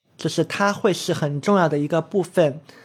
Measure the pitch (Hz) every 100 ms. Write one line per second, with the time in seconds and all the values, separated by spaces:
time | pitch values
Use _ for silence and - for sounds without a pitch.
0 | _ - 160 - 160 - 202 196 214 165
1 | - 156 151 143 196 196 160 147 147 165
2 | 160 202 170 - 151 147 - -